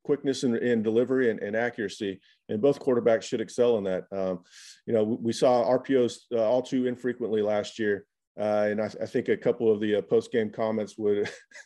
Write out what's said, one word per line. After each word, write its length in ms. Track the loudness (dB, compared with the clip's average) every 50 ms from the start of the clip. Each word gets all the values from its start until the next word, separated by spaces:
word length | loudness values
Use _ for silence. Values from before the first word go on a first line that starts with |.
| -4
quickness 380 | -2 -2 -2 0 -2 -2 0 0
and, 120 | 0 0
and 300 | 0 0 0 0 2 2
delivery 440 | 2 2 2 2 2 2 2 2 0
and, 120 | 0 -2
and 160 | -4 -4 -2
accuracy, 640 | -2 -2 -2 -4 -4 -6 -6 -6 -6 -6 -6 -8 -8 _ _ _ _ _
and 140 | -6 -4 0
both 180 | 2 2 2 2
quarterbacks 440 | 0 0 2 2 4 4 2 2 0
should 180 | -2 -4 -4
excel 360 | -4 -4 0 0 2 2 2
in 60 | 2 0
that. 220 | -2 -2 -4 -6 -6 -6
Um, 300 | -4 -2 -2 -4 -6 -8 _ -20 -20 -20 -20 -20 _ -6
you 80 | 0 2
know, 100 | 2 2
we, 140 | 2 -2
we 160 | -2 -2 -4 -2
saw 300 | 2 4 4 4 4 4
R 160 | 2 2 0
P 180 | 0 2 2
Os, 280 | 2 2 2 -2 -6 _ -4 -2
uh, 40 |
all 240 | 0 2 2 2 0
too 260 | 0 -2 -2 -2 -2
infrequently 540 | -2 -4 -4 -4 -6 -4 -4 -4 -2 0 0
last 380 | 0 0 0 -2 -2 -4 -6 -4
year. 260 | -2 0 -2 -2 -4 _ _ _ _ _ -8 -4
Uh, 280 | -2 0 0 2 2 0
and 120 | 0 -2
I, 80 | -2 -4 -4 -8
I 40 | -8
think 220 | -4 -4 -2 0
a 80 | 0 0
couple 340 | 0 0 0 0 2 2 2
of 120 | 2 2
the, 140 | 2 0 0
uh, 60 | 0
post-game 480 | 0 2 0 0 0 0 -2 -2 -2 -2
comments 480 | -2 -4 -2 -2 -2 -2 -4 -6 -6
would, 320 | -4 0 0 0 0 0 -4 -6 -14 -20 _ -20 -20 -20